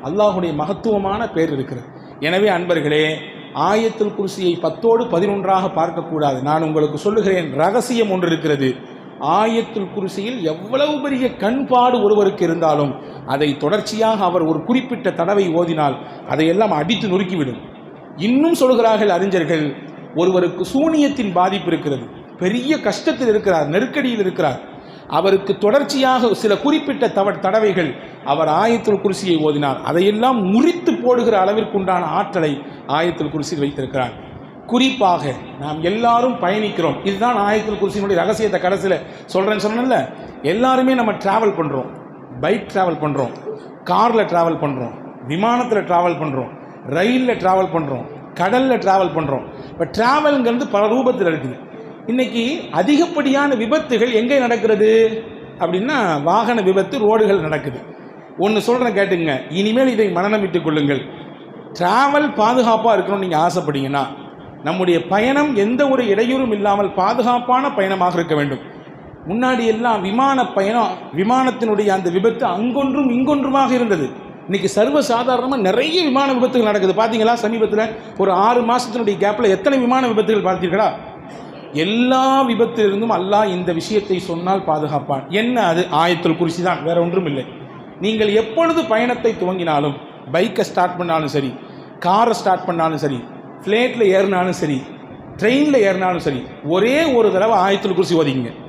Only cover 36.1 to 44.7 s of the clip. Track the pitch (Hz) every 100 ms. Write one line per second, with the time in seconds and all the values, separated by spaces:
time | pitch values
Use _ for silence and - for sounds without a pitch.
36.1 | 233 247 233 175 208 214 180 165 139 196
37.1 | 196 233 233 202 214 214 202 190 202 202
38.1 | 180 175 214 214 180 180 190 190 175 -
39.1 | - - 185 196 208 208 226 254 214 131
40.1 | - - - 143 196 254 262 262 254 220
41.1 | 185 196 208 220 175 151 135 120 - -
42.1 | - - 123 147 214 - 202 180 147 151
43.1 | 139 123 - - - - - - 180 233
44.1 | 226 196 170 165 156 147